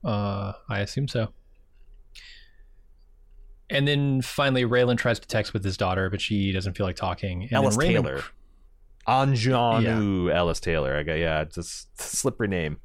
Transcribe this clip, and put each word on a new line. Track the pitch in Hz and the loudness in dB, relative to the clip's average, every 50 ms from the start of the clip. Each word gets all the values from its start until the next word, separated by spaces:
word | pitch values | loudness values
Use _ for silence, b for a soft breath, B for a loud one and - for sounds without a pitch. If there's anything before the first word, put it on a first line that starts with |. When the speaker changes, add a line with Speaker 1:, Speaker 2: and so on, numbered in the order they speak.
| - | -2
Speaker 1:
Uh, | - 107 101 101 101 98 98 98 95 98 - - - | -2 -2 -2 -2 -2 -2 -4 -6 -6 -8 -10 -10 -8
I | 104 101 | -4 -4
assume | 101 - - 135 139 139 | -4 -4 -2 -4 -4 -2
so. | - 120 110 107 - - - - - - - _ _ - - - - - - - - B B B B B B B B B B B B B B B - - - _ - _ - - - - - - - - - - | -2 -2 -4 -4 -6 -14 -20 -20 -20 -20 -20 _ _ -20 -20 -20 -20 -20 -20 -20 -20 B B B B B B B B B B B B B B B -20 -20 -20 _ -20 _ -20 -20 -20 -20 -20 -20 -20 -20 -10 -2
And | - 139 139 143 | 0 2 2 4
then | 147 143 143 139 135 131 | 2 2 2 2 2 0
finally, | 123 - - - 143 139 131 127 123 | 0 -2 -2 0 2 2 4 2 2
Raylan | 117 123 123 123 123 120 117 | 4 4 4 4 4 2 2
tries | - 123 117 - | 2 0 0 0
to | - - | -2 -2
text | - 113 104 - - | -2 -2 -2 0 -4
with | 107 92 | -2 -2
his | 101 90 - | -2 -2 0
daughter, | 101 92 90 95 95 92 | 0 0 0 0 0 -2
but | 95 98 | -2 -4
she | - - 107 104 98 98 | -4 -2 0 0 0 0
doesn't | 92 95 92 98 90 | 0 -2 -2 -4 -4
feel | - 104 | -2 -4
like | 92 90 - | -4 -2 -4
talking. | - 92 85 - - 98 90 87 95 | -4 -4 -4 -4 -6 -6 -6 -6 -6
And | - | -2
then | 113 131 139 | 0 2 2
Speaker 2:
Ellis | - 107 117 | 2 2 2
Speaker 1:
Raymond | 147 131 117 - 92 | 2 2 2 2 0
Speaker 2:
Taylor. | 71 65 69 | 0 -4 -6
Speaker 1:
cr- | - - - - - - - - - - - _ - - - - - - | -8 -10 -14 -20 -20 -20 -20 -20 -20 -20 -20 _ -20 -20 -20 -8 -2 2
Speaker 2:
Anjanu | 120 135 139 139 135 117 110 127 131 123 120 117 113 113 113 113 113 110 104 101 98 92 90 85 | 2 4 4 4 2 2 2 2 2 4 4 4 4 4 4 2 2 2 2 2 2 2 2 2
Speaker 1:
Yeah. | 76 | 2
Speaker 2:
Ellis | 85 87 85 80 - | 2 2 2 0 -2
Taylor. | - 90 82 78 69 65 69 | -2 0 0 0 0 0 0
I | 73 76 | -2 -2
got, | 78 80 | -2 -2
yeah, | 78 85 80 80 76 | 0 0 0 0 0
it's | 78 76 - 87 | -2 -4 -6 -10
a | |
s-, | 85 - - - - - - | -10 -10 -12 -14 -16 -18 -14
slippery | - - - - - - 127 120 - 117 101 | -14 -12 -8 -6 -2 -2 -2 -2 -2 -2 -2
name. | 95 90 82 76 73 - - | 0 -2 -2 -2 -4 -8 -12